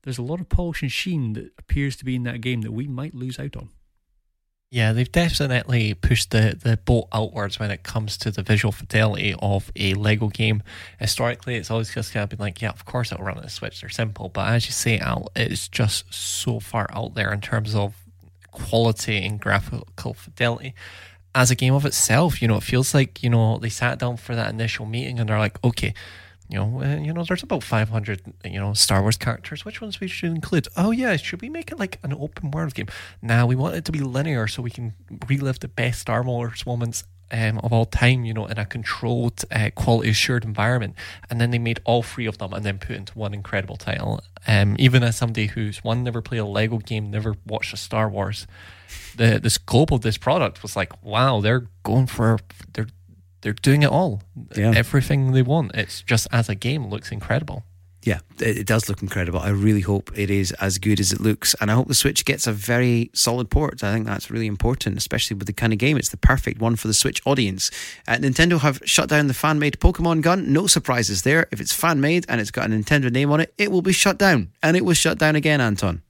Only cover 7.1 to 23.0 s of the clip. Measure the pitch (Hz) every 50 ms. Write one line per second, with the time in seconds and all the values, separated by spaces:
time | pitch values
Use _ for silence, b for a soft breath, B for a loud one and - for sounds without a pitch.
7.1 | - 110 110 101 - 117 104 104 - - 110 104 101 87 - - - 117 110 101
8.1 | - - - 113 101 - 98 - 110 104 - 110 101 - - - - 110 110 107
9.1 | 101 98 - 104 95 90 - 101 98 98 - - - - 101 95 95 101 104 107
10.1 | 107 104 113 107 104 - 113 110 110 104 - B B B B B B B 117 110
11.1 | - - 113 120 120 - - - 123 113 95 - 113 113 113 107 - 117 110 -
12.1 | - 113 104 101 - 101 101 104 92 - 117 107 - - - - - 127 120 -
13.1 | - - 95 98 92 - - - - - - 110 - - - 107 - - 117 107
14.1 | 101 - 104 95 - 98 95 101 117 120 113 - - - - 120 113 - 95 62
15.1 | 58 - - - - - 117 - - - - - - - 127 104 - - - -
16.1 | - - - - - - - - 117 110 98 - - 113 101 - - - 117 -
17.1 | - 110 104 98 104 104 101 - - 113 110 107 107 110 101 101 - - - -
18.1 | - _ - - _ _ _ - - - - - - 113 117 117 110 - - -
19.1 | 110 101 92 95 104 104 - 104 98 107 - - - 113 - - - - - -
20.1 | - - - - - - 123 120 117 - - 131 127 B B B B B B B
21.1 | B B B _ _ 131 127 120 127 - 131 127 131 139 143 139 - - - -
22.1 | 110 127 170 175 - - - 113 110 - - - - 123 131 - - 147